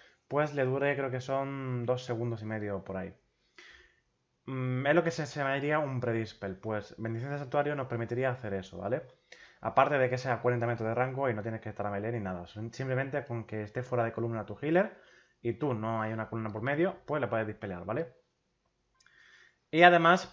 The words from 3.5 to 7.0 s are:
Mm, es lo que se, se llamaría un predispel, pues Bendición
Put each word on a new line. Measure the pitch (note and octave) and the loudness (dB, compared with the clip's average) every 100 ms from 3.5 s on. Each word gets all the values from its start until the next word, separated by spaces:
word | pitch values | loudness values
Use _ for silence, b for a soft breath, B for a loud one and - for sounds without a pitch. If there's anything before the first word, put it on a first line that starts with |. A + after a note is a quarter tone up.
| B B B B B _ _ _ _ - | B B B B B _ _ _ _ -8
Mm, | C3 B2+ B2+ C#3 | -4 0 0 4
es | |
lo | D#3+ | 4
que | E3 | 2
se, | E3 D3 | -2 -6
se | D3+ | -2
llamaría | C#3 C#3 C#3+ D3+ | -2 0 0 0
un | C#3+ C3 | 0 -2
predispel, | A#2 A2+ A2 - G2 | 0 -2 -2 -6 -8
pues | F#2 G#2+ G#2+ G#2 | -8 -4 -6 -6
Bendición | - | -8